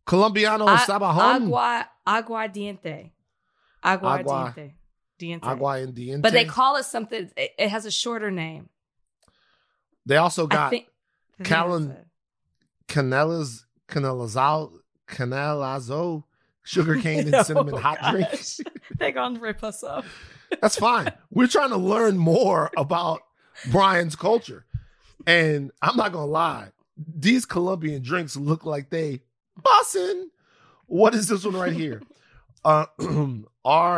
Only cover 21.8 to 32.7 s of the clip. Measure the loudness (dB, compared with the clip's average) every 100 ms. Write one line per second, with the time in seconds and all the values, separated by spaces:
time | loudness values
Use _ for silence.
21.8 | 0 2 4 4 4 4 4 2 0 -2
22.8 | -2 -2 -2 -4 _ _ _ -14 0 4
23.8 | 4 4 0 -2 0 0 -2 -18 -12 -12
24.8 | -12 _ _ -6 2 4 4 0 -4 -2
25.8 | 0 2 0 -2 -4 0 0 -4 -12 _
26.8 | _ -16 -14 -2 2 2 2 -2 -2 -2
27.8 | -4 -6 -4 -4 -4 -4 -2 -2 -2 -8
28.8 | -6 -4 -4 -6 _ _ _ _ 4 4
29.8 | 4 -2 -4 -6 -10 _ _ _ _ _
30.8 | -4 4 4 4 0 -2 -2 -2 -2 -4
31.8 | -6 -8 -14 _ _ _ _ _ 2